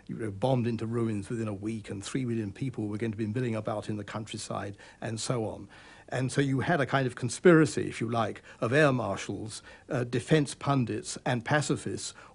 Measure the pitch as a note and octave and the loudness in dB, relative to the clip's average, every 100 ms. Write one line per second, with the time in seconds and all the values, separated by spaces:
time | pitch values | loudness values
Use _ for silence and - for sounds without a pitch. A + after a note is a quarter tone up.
0 | - - A2 G2 C3 B2+ A#2 A2 A2+ A#2 | -12 -8 -8 -2 0 2 2 -2 -4 -2
1 | A2+ G#2+ F#2+ A#2 A2 G2 G#2+ A2+ F#2+ G2+ | 0 -2 -4 -4 -4 -4 -6 -6 -8 -10
2 | - C#3 B2 A2+ G2+ - C3+ - G#2+ G#2 | -6 -4 -2 -2 -4 -4 -6 -4 -4 -2
3 | A#2 G#2 G#2+ A2+ B2 A2 A2 G#2+ - G#2 | -4 -2 -4 -2 -2 -2 -2 -4 -4 -6
4 | G2+ G#2+ A2 A2 - G#2+ G2 G2+ - - | -6 -8 -8 -10 -8 -8 -8 -10 -18 -12
5 | A#2 A2+ - B2+ G#2+ E2+ G2+ - - - | -8 -6 -4 -2 -4 -6 -14 -20 -20 -20
6 | - B2+ C3 C#3 C#3+ C3+ A#2+ E3 B2+ C#3 | -8 -2 0 2 2 2 2 2 2 2
7 | C3 - A#2+ - F#3 D#3+ D3+ - G2 - | 0 -2 -4 4 10 10 8 4 -4 -2
8 | A#2 A#2 G#2 G#2 - - A#2 C#3 D3 B2+ | -2 0 0 -4 -14 -4 2 6 6 4
9 | G2+ F#2+ - G2 A2 - - - - B2+ | 0 -4 -6 -8 -8 -12 -16 -18 -6 -4
10 | B2 B2 - D#3+ C#3 - C#3+ C#3 A2 G#2+ | -2 -2 4 4 4 -2 0 2 2 -2
11 | - - - A#2+ A2+ D3 C3+ - G#2 - | -6 -6 -2 -2 2 0 2 -2 -4 -6
12 | - - - | -8 -12 -20